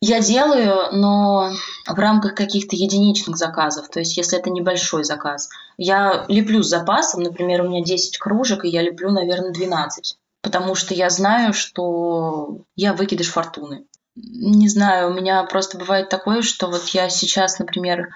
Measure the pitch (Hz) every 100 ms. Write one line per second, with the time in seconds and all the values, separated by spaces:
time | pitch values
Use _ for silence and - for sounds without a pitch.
0 | 208 226 208 240 294 277 220 190 180 196
1 | 202 202 202 196 185 190 - - - 170
2 | 208 214 202 - 202 202 - 180 196 202
3 | 208 190 - 165 165 160 156 156 - -
4 | 165 - 175 180 180 180 180 180 - 160
5 | 147 147 147 143 - - - - 180 196
6 | 196 185 - 202 214 220 175 170 165 233
7 | - 185 175 175 175 180 180 180 170 180
8 | - - - 208 254 196 175 170 170 175
9 | 185 196 175 180 185 170 185 165 143 -
10 | - - _ _ - 185 180 190 170 180
11 | 180 175 196 226 233 202 - - 180 170
12 | 170 170 160 156 147 151 - - 202 185
13 | 196 175 170 - 165 - 147 139 - _
14 | _ - - 247 208 208 208 208 202 185
15 | 175 185 185 190 180 190 190 180 180 196
16 | 190 190 - 226 226 - 180 175 175 190
17 | 185 180 170 196 190 190 175 - 180 175
18 | 175